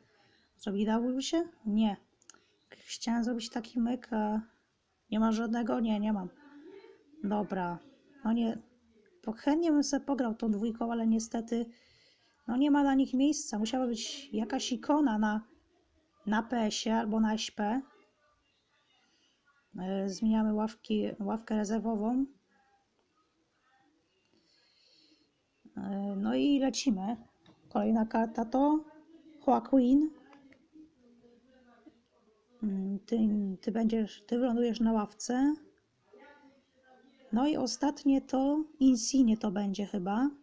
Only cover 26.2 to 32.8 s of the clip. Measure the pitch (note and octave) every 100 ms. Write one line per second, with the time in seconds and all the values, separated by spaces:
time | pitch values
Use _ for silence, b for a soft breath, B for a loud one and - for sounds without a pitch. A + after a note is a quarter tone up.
26.2 | G#3+ C4 C#4+ C#4 C4+ - C#4 F#3 G3 A#3
27.2 | - _ - _ - A3 G#3+ A3+ A3 A3+
28.2 | A3+ A#3 A#3 C4 C#4+ D#4 - - - -
29.2 | - - - A#3+ A3+ C4+ B3 C#4 D#4 -
30.2 | - - - - _ D#4 - B3 A#3+ A#3+
31.2 | A#3+ A#3+ B3+ B3+ A#3+ A#3+ - _ _ _
32.2 | _ _ _ A#3+ G#3+ F#3+